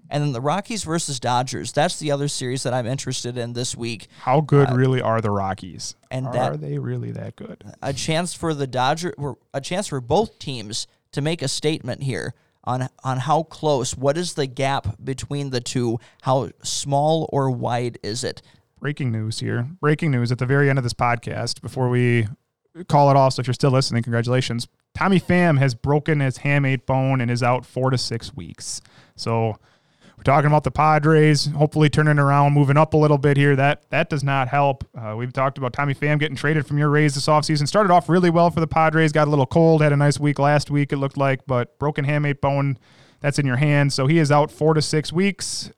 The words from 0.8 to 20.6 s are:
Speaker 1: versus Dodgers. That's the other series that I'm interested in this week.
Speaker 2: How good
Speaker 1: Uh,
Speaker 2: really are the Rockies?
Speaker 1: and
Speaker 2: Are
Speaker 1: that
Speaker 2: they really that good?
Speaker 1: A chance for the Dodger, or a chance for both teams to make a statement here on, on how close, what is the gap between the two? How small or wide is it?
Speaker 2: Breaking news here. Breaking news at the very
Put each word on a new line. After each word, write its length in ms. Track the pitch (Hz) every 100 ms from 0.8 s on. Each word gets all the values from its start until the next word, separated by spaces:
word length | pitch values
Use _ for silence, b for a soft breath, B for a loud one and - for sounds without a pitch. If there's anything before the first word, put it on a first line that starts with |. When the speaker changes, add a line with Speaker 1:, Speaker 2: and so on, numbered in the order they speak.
Speaker 1:
versus 360 | 160 165 - 127
Dodgers. 520 | 123 123 131 95 110
That's 260 | 147 175 -
the 140 | 151
other 160 | 143 143
series 340 | - 127 131
that 140 | 127 127
I'm 100 | 113
interested 540 | 139 127 127 123 123
in 140 | 120
this 220 | 120 123 -
week. 320 | 117 107 - -
Speaker 2:
How 180 | 127 143
good 300 | 147 143 135
Speaker 1:
Uh, 60 | 123
Speaker 2:
really 260 | 131 127
are 180 | 110 113
the 120 | 110
Rockies? 640 | 101 95 92 92 - - - _
Speaker 1:
and 160 | 131 131
Speaker 2:
Are 60 |
Speaker 1:
that 280 | 120 127 151
Speaker 2:
they 160 | 147 143
really 340 | 123 123 113
that 240 | 110 107 -
good? 280 | - - - -
Speaker 1:
A 100 | 139
chance 400 | 139 - 160 180
for 220 | - 165
the 140 | 143 135
Dodger, 480 | 127 131 160 175 -
or 220 | 143 - _
a 80 | 139
chance 280 | - 180 202
for 120 | 135
both 380 | 120 175 220 _
teams 480 | 151 123 104 107 - _ _
to 100 | 143
make 200 | 151 170
a 60 | 131
statement 560 | - 151 160 123 -
here 320 | 135 90 58 - _ _
on, 240 | - 127 127 _
on 140 | 131 131
how 260 | 131 156
close, 540 | 160 - 151 135 127 -
what 180 | 135 156
is 200 | 175 -
the 100 | 135
gap 500 | 123 135 135 - -
between 460 | 131 135 - 143 139
the 100 | 123
two? 400 | - 131 120 113 b b
How 300 | 131 135 110 _
small 640 | - - 139 139 151 160 -
or 160 | 139 135
wide 480 | 120 120 120 123 -
is 200 | 104 120
it? 200 | 113 - b b b _
Speaker 2:
Breaking 320 | 139 147 127
news 280 | 110 110 -
here. 280 | 113 117 127 185
Breaking 300 | 147 151 165
news 200 | 123 117
at 60 | 120
the 80 | 127
very 240 | 139